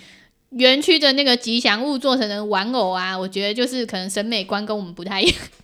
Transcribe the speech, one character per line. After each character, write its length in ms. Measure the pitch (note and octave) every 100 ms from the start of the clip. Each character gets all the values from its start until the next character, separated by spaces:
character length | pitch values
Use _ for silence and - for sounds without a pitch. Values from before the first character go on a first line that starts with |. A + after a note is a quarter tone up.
| - - _ _ _
园 320 | B3 B3+ C4+
区 160 | D4+ D#4+
的 140 | C#4+
那 100 | C4+
个 100 | C#4 A#3+
吉 220 | A3+ A#3
祥 240 | A#3+ G#3
物 140 | C#4 C4+
做 200 | C4+ B3+
成 120 | G#3+
的 160 | G3+
玩 260 | G#3+ F#3+ G#3
偶 180 | B3+ F#3
啊， 260 | F#3 F#3 F#3
我 100 | F#3+
觉 200 | G3 G3+
得 80 |
就 120 | A3 B3+
是 200 | B3+ A3+
可 100 | G3
能 140 | F#3
审 140 | -
美 200 | A3 A3+
观 220 | F#3+ G3+ G#3
跟 100 | G#3
我 60 |
们 100 | F3+
不 120 | F3
太 180 | F3+ G3
一 40 | A#3
样。 80 | - - _